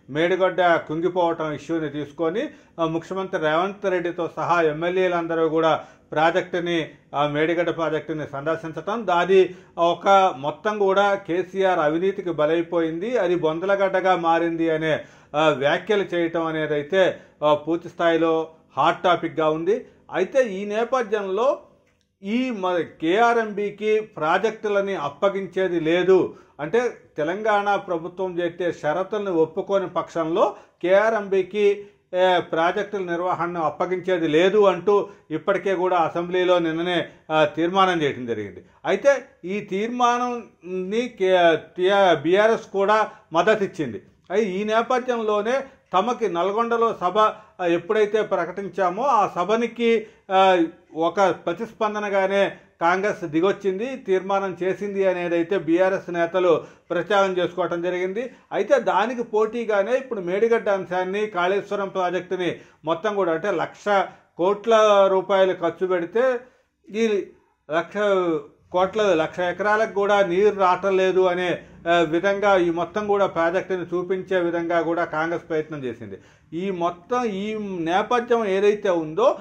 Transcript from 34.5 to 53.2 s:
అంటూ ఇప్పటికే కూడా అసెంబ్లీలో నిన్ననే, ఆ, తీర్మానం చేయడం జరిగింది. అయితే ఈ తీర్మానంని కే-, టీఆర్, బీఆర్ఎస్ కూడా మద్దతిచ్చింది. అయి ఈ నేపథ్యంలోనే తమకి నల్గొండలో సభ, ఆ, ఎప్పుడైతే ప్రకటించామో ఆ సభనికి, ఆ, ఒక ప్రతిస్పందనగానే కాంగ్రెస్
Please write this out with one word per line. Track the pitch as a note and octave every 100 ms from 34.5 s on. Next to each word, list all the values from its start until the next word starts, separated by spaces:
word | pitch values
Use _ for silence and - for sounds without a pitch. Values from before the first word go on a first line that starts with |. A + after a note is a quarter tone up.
| G#3 G3
అంటూ | F3 F#3+ G3+ - - -
ఇప్పటికే | D#3 - G3+ G3
కూడా | F3+ F3+ F3+
అసెంబ్లీలో | D#3 E3+ F3 F3+ F3+ F3+
నిన్ననే, | E3 D#3+ F3+ F3 - - -
ఆ, | D#3
తీర్మానం | D3 D#3 E3+ F#3+ F#3 F3
చేయడం | C#3+ A#2 B2
జరిగింది. | G#2+ G#2 F2+ - _ D3
అయితే | F#3+ C#4 C4 C4 _
ఈ | F3 G3+
తీర్మానంని | G3+ F#3+ A3+ B3 A#3+ A#3+ B3 A#3+ G3 _ E3+ F#3 F#3 A3 B3 -
కే-, | F#3 F#3 E3+
టీఆర్, | D#3 - - F#3 G3+ F#3+ D#3
బీఆర్ఎస్ | D3 F#3+ A3 A3+ -
కూడా | F#3+ G3 G#3+ G#3 - -
మద్దతిచ్చింది. | D#3+ F3+ G#3+ G3 - C#3 G2+ - _ -
అయి | G3 A3 F#3
ఈ |
నేపథ్యంలోనే | G#3+ A3 A#3 B3+ B3 A#3 G#3+ G#3 G#3 C4+ C4+ _ -
తమకి | F#3 A3 A3+ G#3+
నల్గొండలో | E3+ F#3 G#3 A#3 A#3 A3+ -
సభ, | F3+ F3+
ఆ, | G#3+ G#3 - - F3+
ఎప్పుడైతే | E3+ F3 G#3+ G#3 A3
ప్రకటించామో | G#3 F#3 E3 - G3 F3 F3+ F#3
ఆ | C#4 A3+ F3+
సభనికి, | F3+ F3+ A3+ A#3 A#3 A#3 A3+ A3 _ -
ఆ, | F#3+ F#3+ F#3 D#3+ - _
ఒక | D3+ E3 E3+ F#3+
ప్రతిస్పందనగానే | - - F3 A3+ - G#3+ G#3 G#3 G3 F#3+ G3 F#3 - _ -
కాంగ్రెస్ | E3+ F#3 G#3 G#3